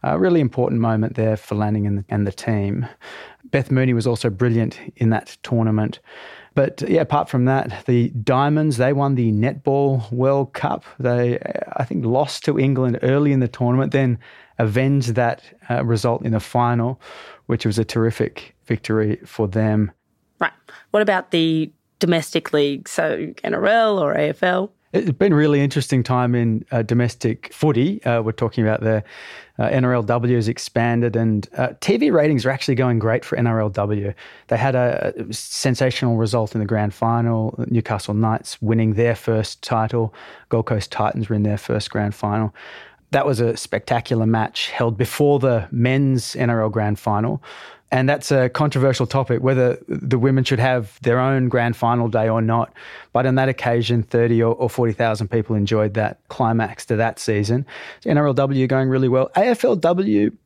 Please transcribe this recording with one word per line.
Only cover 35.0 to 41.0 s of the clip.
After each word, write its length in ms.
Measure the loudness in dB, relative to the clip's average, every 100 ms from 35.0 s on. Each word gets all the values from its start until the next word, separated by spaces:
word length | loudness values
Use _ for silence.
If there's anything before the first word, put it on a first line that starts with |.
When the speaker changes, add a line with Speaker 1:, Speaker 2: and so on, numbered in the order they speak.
| -4 -6 -10
Speaker 1:
a 40 |
sensational 840 | -10 -10 -4 -2 0 0 0 0 0
result 380 | 0 0 -2
in 60 | -4
the 60 | -2
grand 280 | 0 -2
final, 600 | -2 0 0 0 0 -2 -4 -2
Newcastle 460 | -2 -2 -6 -2
Knights 460 | 0 0 0 -6 -6
winning 320 | 0 2 2
their 220 | 2 0 0
first 460 | -2 -2 -2 -8
title, 520 | -4 -2 0 -2 -4 -6 -20 -20 _
Gold 160 | -2 0
Coast 260 | -2 -4
Titans 360 | -2